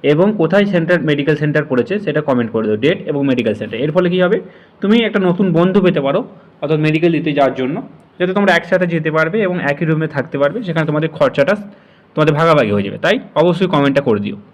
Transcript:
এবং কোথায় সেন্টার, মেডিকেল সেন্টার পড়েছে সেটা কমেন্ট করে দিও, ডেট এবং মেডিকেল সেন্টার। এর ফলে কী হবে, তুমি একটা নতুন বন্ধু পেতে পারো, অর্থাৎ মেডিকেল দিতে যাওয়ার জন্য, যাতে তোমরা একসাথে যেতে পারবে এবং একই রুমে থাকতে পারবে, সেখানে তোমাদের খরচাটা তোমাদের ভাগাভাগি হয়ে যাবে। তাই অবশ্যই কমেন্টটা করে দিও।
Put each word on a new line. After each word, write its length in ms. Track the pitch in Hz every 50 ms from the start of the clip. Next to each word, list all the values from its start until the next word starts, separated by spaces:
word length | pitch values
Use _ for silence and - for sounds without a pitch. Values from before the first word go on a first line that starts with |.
| -
এবং 240 | 139 147 151 180 208 214
কোথায় 280 | 208 160 156 180 202 202
সেন্টার, 320 | 202 196 175 165 160 180 170 131 156
মেডিকেল 260 | 147 143 139 151 151 147
সেন্টার 220 | 156 151 143 151 147 147
পড়েছে 240 | 135 123 117 - 185 208
সেটা 220 | 202 156 143 156
কমেন্ট 280 | 147 - 131 123 117 110
করে 140 | 113 113 110
দিও, 100 | 107 107
ডেট 200 | 104 113 147 190 208 -
এবং 140 | - 151 143 139 139
মেডিকেল 240 | 131 120 113 113 104 104
সেন্টার। 180 | 110 107 - 110
এর 120 | 131 151
ফলে 160 | 151 180 180 175
কী 100 | 175 185 180
হবে, 120 | 175 214 - 185 - - - - _ _ _
তুমি 140 | - 196 214 233 226
একটা 120 | 208 202 202
নতুন 260 | 190 180 175 180 202 185 165
বন্ধু 220 | 165 170 190 185 208 185
পেতে 160 | 180 165 156
পারো, 180 | 139 135 147 196 262 - - - - - _ _
অর্থাৎ 180 | - 147 160 151
মেডিকেল 320 | 151 156 156 156 165 175 165
দিতে 140 | 147 - 156 143
যাওয়ার 160 | 143 139 131 127 127
জন্য, 160 | 131 127 156 208 - - - - - _ _ _
যাতে 140 | 175 180 190
তোমরা 180 | 202 202 190 175
একসাথে 280 | 170 170 - 196 180 180 175 170
যেতে 180 | 160 156 160
পারবে 260 | 151 156 160 160 175 226 208
এবং 80 | 180 180 180 - 139
একই 140 | 143 143 175
রুমে 220 | 156 160 156 160
থাকতে 300 | 147 147 143 131 160 - 139
পারবে, 180 | 139 143 - 226 240
সেখানে 220 | 175 160 160 156 160
তোমাদের 200 | 151 151 156 165 160
খরচাটা 360 | - 151 131 - - 139 175 202 214 202 - - - _ _ _ _ _ _ _
তোমাদের 200 | - 156 151 151
ভাগাভাগি 340 | 147 165 165 160 147 127 107 101
হয়ে 100 | 104 98
যাবে। 100 | 101 101 - -
তাই 100 | 165 208 269 - - -
অবশ্যই 340 | 147 156 180 175 175 190 175 -
কমেন্টটা 280 | 147 143 139 135 143 139
করে 120 | 135 110 101 101
দিও। 120 | - - - - -